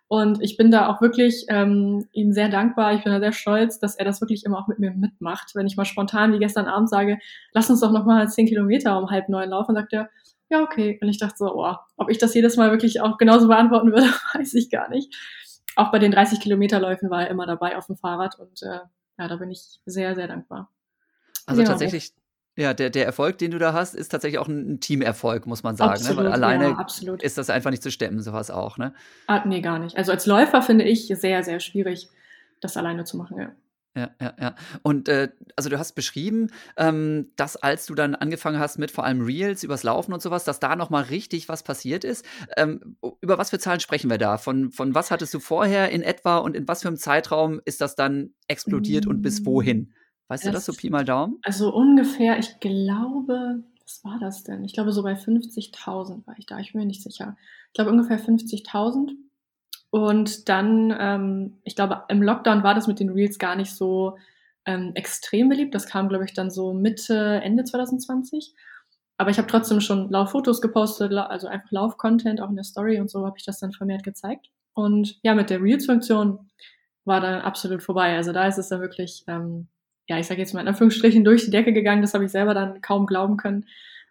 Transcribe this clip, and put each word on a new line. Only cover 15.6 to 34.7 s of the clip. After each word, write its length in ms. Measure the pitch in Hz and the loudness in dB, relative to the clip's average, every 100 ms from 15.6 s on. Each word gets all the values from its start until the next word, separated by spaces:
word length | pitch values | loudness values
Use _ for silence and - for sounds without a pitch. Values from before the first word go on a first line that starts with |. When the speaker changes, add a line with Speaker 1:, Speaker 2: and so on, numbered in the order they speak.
| - - | -4 0
Speaker 1:
Auch 160 | 214 | 2
bei 80 | 220 | 4
den 120 | 208 | 6
dreißig 280 | 196 214 208 | 6 4 2
Kilometer 400 | 208 202 202 208 | 0 2 2 2
Läufen 300 | 185 185 190 | 0 -2 -2
war 120 | 175 | -2
er 60 | 175 | -2
immer 160 | 185 175 | -4 -4
dabei 320 | 170 175 180 | -4 -4 -4
auf 80 | 185 | -8
dem 100 | 185 | -8
Fahrrad 420 | 180 175 190 - | -6 -4 -6 -8
und, 240 | 185 - | -20 -16
äh, 160 | 196 180 180 _ _ - | -12 -12 -14 _ _ -14
ja, 80 | 170 | -10
da 80 | 175 | -8
bin 160 | 185 | -10
ich 280 | 185 - _ - | -14 -18 _ -12
sehr, 300 | 185 185 185 | -6 -4 -4
sehr 120 | 175 | -8
dankbar. 440 | 175 - - 190 _ _ _ _ _ _ - - | -10 -14 -14 -16 _ _ _ _ _ _ -16 -2
Speaker 2:
Also 180 | 240 | 2
Speaker 1:
Genau. 0 | |
Speaker 2:
tatsächlich, 500 | 226 - 151 170 - - _ _ _ - | 4 2 -2 -4 -8 -18 _ _ _ -4
ja, 160 | 143 | -2
der, 160 | 127 127 | 0 -2
der 160 | 135 127 | 0 0
Erfolg, 320 | - 147 190 | 0 -2 -2
den 140 | 170 | -4
du 80 | 170 | 0
da 140 | 165 | 0
hast, 220 | 160 180 - | 0 -2 -6
ist 140 | - | -8
tatsächlich 300 | 151 147 147 | -4 -4 -4
auch 80 | 147 | -4
ein, 260 | 147 139 | -6 -6
ein 60 | 143 | -6
Teamerfolg, 640 | - 143 123 110 117 117 117 | -2 0 0 -2 -2 -2 -4
muss 160 | 117 | -8
man 120 | 117 110 | -6 0
sagen, 280 | 107 101 | 2 2
ne? 120 | 120 - | 0 0
Weil 100 | 190 | 0
Speaker 1:
Absolut, 0 | |
Speaker 2:
alleine 420 | - 120 131 143 | 2 4 4 2
Speaker 1:
ja, 80 | 135 | 0
absolut. 440 | - - 185 185 | -4 -8 -8 -6
Speaker 2:
ist 160 | 143 - | -4 -4
das 120 | 131 | -2
einfach 220 | 123 131 | -2 -2
nicht 120 | 127 | -4
zu 80 | 143 | -6
stemmen, 300 | - 110 107 | -6 -6 -6
sowas 300 | 107 110 104 | -6 -8 -8
auch, 260 | 92 107 107 | -6 -6 -6
ne? 160 | 123 - - - - | -10 -10 -20 -12 -2
Speaker 1:
Ah, 180 | 208 202 | 0 0
nee, 160 | 185 | -2
gar 180 | 170 165 | -2 -4
nicht. 160 | 170 - | -6 -4
Also 160 | 185 | -2
als 140 | 196 - | 0 4
Läufer 360 | 202 294 262 | 6 6 4
finde 220 | 247 220 220 | 6 6 6
ich 220 | 226 - | 2 0
sehr, 360 | 190 190 185 | -2 0 0
sehr 160 | 175 170 | -2 -6
schwierig, 480 | - 202 190 175 - _ _ - _ _ | -6 -4 -4 -6 -10 _ _ -20 _ _
das 140 | 185 - | -10 -6
alleine 280 | 170 170 170 | -6 -6 -8
zu 100 | 180 | -10
machen, 200 | 175 185 | -10 -12
ja. 160 | - - _ _ _ - | -12 -16 _ _ _ -10
Speaker 2:
Ja, 140 | 120 - | -10 -10
ja, 120 | 123 - | -12 -8
ja. 160 | 123 - - | -10 -10 -16